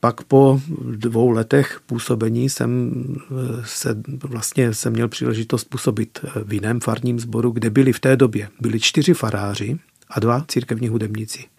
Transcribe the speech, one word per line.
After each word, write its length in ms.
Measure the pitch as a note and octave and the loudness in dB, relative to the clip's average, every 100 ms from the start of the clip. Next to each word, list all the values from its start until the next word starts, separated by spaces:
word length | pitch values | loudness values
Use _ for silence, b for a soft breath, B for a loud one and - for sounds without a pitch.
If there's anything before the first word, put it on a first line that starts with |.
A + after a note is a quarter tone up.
Pak 200 | A#2+ A#2 | 0 0
po 360 | - C#3 C#3 C3+ C#3+ D#3+ B2 | 4 6 8 6 0 -8 -6
dvou 400 | A2 A#2 A2+ B2 | -4 0 4 4
letech 500 | A2+ A2 C#3 C3+ - _ | 4 4 2 2 -4 _
působení 600 | A#2 - A#2 A2 A#2 C3 | -6 -2 0 0 0 -2
jsem, 440 | - A#2+ B2 A#2+ B2 C3 C3+ | -2 -2 0 -2 -4 -6 -8
eh, 420 | - C3 A#2+ A#2+ | -8 -8 -6 -6
se, 320 | A2+ - C3+ G#2+ B2 | -8 -6 -4 -4 -6
vlastně 680 | C3+ C#3 A#2+ - - A#2+ | -10 -8 -8 -4 0 0
jsem 180 | G#2+ A#2+ | 0 -2
měl 160 | A2+ A#2 | 0 -2
příležitost 560 | - B2 A2 A2+ A#2+ | -2 -2 -2 -2 -4
působit, 540 | - B2+ - A2 A2+ - | -4 -4 -2 -2 -4 -6
eh, 160 | C#3+ - | -8 -8
v 80 | G#2 | -6
jiném 280 | G#2 G#2 A#2+ | -4 -2 -2
farním 400 | A#2 A2 B2 A#2+ | -2 -2 -2 -2
sboru, 300 | A#2 A2+ A#2+ | -4 -2 0
kde 200 | A#2 A2+ | 0 2
byli 220 | A2 C3 | 4 4
v 80 | A#2 | 4
té 160 | C3 C3 | 2 4
době, 320 | B2+ G#2 G2+ - | 4 2 -6 -6
byli 200 | A2+ A2 | -4 0
čtyři 340 | - - D3 | 2 2 4
faráři 640 | F3 A2+ G#2 G2+ F#2+ G2+ D#3 _ _ _ | 4 2 -2 -4 -4 -6 -6 _ _ _
a 120 | - | 0
dva 240 | A2+ A#2+ D#3 | 2 0 0
církevní 400 | - B2 A2+ A#2+ | -4 -2 -4 -2
hudebníci. 560 | A2+ A2 G#2+ A2 - B2+ | -2 -4 -6 -8 -12 -16